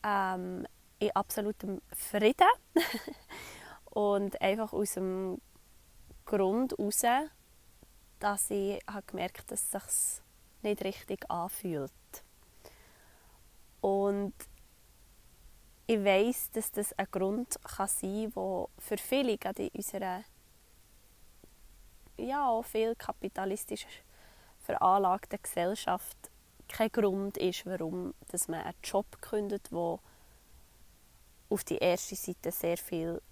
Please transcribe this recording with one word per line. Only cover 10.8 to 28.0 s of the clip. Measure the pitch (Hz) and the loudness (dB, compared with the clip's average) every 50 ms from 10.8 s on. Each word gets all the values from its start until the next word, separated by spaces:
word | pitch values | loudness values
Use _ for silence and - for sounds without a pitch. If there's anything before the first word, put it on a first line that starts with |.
richtig | 196 190 196 - - - 196 - - - | -2 -4 -4 -6 -6 -8 -8 -8 -4 -6
anfühlt. | - 175 170 190 - - - 185 165 147 135 135 - - - - - - - - - - - - - - - - - - - - - - - - - - - - - - - - - - - - - - | -4 -2 -2 -4 -6 -6 -4 -2 -2 -2 -2 -4 -8 -16 -20 -20 -20 -20 -20 -20 -20 -20 -20 -20 -20 -20 -20 -20 -20 -20 -20 -20 -20 -20 -20 -20 -20 -20 -20 -20 -20 -20 -20 -20 -20 -20 -20 -20 -12 -2
Und | - 196 196 196 196 202 202 202 202 196 - - - - - - - - - - - - - - - - - - - - - - - - - - - - - - - | 0 2 2 4 2 2 2 0 -2 -4 -6 -10 -16 -18 -18 -20 -20 -20 -20 -20 -20 -20 -20 -20 -20 -20 -20 -20 -20 -20 -20 -20 -20 -20 -20 -20 -20 -20 -20 -16 0
ich | - 226 214 | 0 2 4
weiss, | 196 202 190 190 208 240 247 - - - | 6 6 6 6 6 4 2 -2 -4 -4
dass | - 226 220 - | -4 -4 -4 -2
das | - 208 208 - - - | -4 -4 -4 -4 -2 -4
ein | 196 - | -4 -2
Grund | - 190 185 190 208 220 247 - - - | 0 0 0 2 0 0 -2 -4 -6 -8
kann | - - - - 196 196 | -8 -12 -4 -2 -2 -2
sein | - - - 190 196 214 220 226 | 0 -2 -2 -2 -2 -2 -2 -2
kann, | |
der | - - 185 190 190 180 - - - - | -2 -2 -2 -2 -2 -2 -4 -6 -8 -14
für | - - 214 | -6 -4 -4
viele, | 202 - - 262 269 277 240 214 | -4 0 0 2 2 2 2 0
gerade | - - 185 190 - 202 | 0 -2 -4 -4 -2 -4
in | 185 | -4
unserer, | - - 202 - - 196 190 185 180 185 220 - - - - - - - - - - - - - - - - - - - - - - - - - - - - - - - - - - - - - - | -4 -6 -8 -6 -6 -4 -4 -4 -4 -6 -8 -14 -20 -20 -20 -20 -20 -20 -20 -20 -20 -20 -20 -20 -20 -20 -20 -20 -20 -20 -20 -20 -20 -20 -20 -20 -20 -20 -20 -20 -20 -20 -20 -20 -20 -20 -20 -20 -10
ja, | - 233 247 269 294 285 254 | -8 -4 -4 -2 0 2 2
auch | 233 226 233 | 2 2 0
viel | - - 220 220 226 233 | -2 0 2 2 2 0
kapitalistisch | - - - 233 - - 233 - - 190 196 196 214 - - 208 208 - - - - - - - - - - - - - - - - | -2 -4 -8 -8 -6 -6 -6 -4 -2 -2 -2 -2 -4 -4 -6 -8 -8 -8 -14 -16 -20 -20 -20 -20 -20 -20 -20 -20 -20 -20 -20 -20 -16
veranlagten | - - - - - 185 190 202 196 185 185 208 - - - 202 | -6 -4 0 4 6 6 6 6 6 4 2 2 -2 -8 -10 -8
Gesellschaft, | - - - - 175 180 202 - - - 180 190 - - - - - - - - - - _ - - - | -8 -6 -2 0 0 0 0 0 0 -2 -2 -2 -4 -10 -14 -16 -20 -20 -20 -20 -20 -20 _ -20 -18 -14
kein | - - 226 220 | -2 0 0 2
Grund | - 196 208 202 185 196 196 202 - | 4 4 4 4 4 2 -2 -2 -2
ist, | - - 185 180 - - | 2 0 2 0 0 -6
warum | 180 190 180 165 160 180 180 | -6 -4 -4 -2 -4 -4 -4